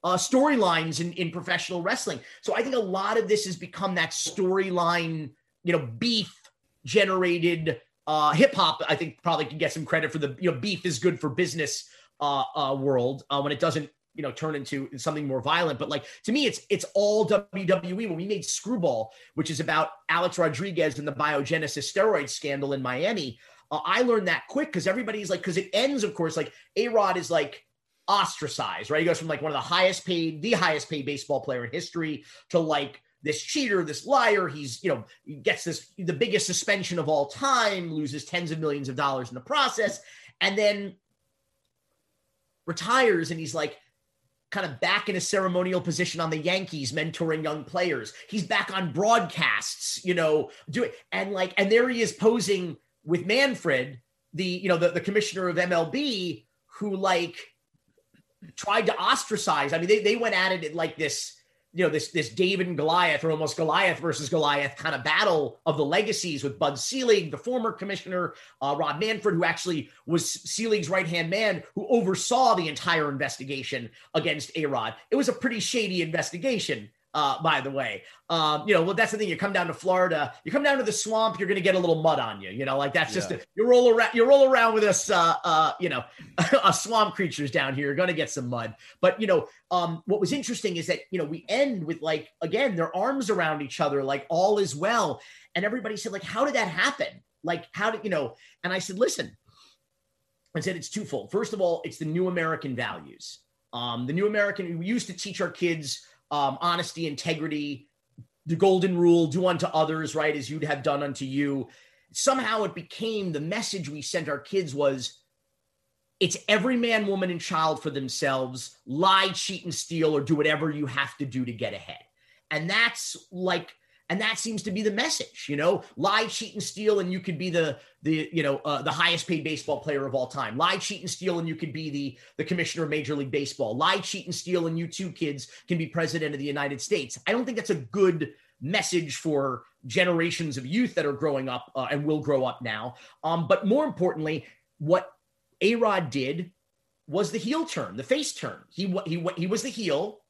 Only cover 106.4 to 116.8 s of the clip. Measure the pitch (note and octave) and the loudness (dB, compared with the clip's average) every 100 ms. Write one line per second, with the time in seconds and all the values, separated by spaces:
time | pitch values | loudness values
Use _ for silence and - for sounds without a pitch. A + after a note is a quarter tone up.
106.4 | C#3 C3+ F3 F3 E3+ D#3+ D#3+ C#3 F3 D#3+ | 0 0 0 0 -2 -4 -6 -4 -4 -2
107.4 | D#3 D3+ D3 C3 _ _ _ - - _ | -2 -4 -6 -10 _ _ _ -20 -20 _
108.4 | D3 C3+ G3 F#3+ F#3 F3 F3 E3+ D#3+ D#3 | -4 4 6 6 4 6 8 8 6 2
109.4 | F3+ E3+ F3+ D#3 D#3 D#3+ D3+ D#3+ D#3 D3 | 2 2 0 2 2 0 -2 0 0 0
110.4 | B2 D3+ D3 C#3+ C#3 C#3+ C#3+ C3 C3+ C3+ | -4 -6 -2 -2 0 0 -2 -6 -4 0
111.4 | C#3+ C#3 B2 - _ _ _ - C4+ C4 | 0 -2 -6 -12 _ _ _ 0 2 2
112.4 | A3 A3 G3 F3 E3 - A3 G#3+ F#3+ D3 | 0 0 -2 -4 -14 -6 -4 -2 -2 -4
113.4 | D#3 G#3+ - G3 C#3 D3 C3+ F3+ D#3 C#3+ | -4 -4 -4 -6 -6 -8 -4 -4 -4 -6
114.4 | - G3 E3 C#3 C#3+ C3+ A#2+ - _ _ | -2 -2 -2 2 2 2 -6 -12 _ _
115.4 | _ _ _ _ _ _ _ _ F3+ F#3 | _ _ _ _ _ _ _ _ -2 -2
116.4 | - G#3 A#3 B3 | 0 2 2 0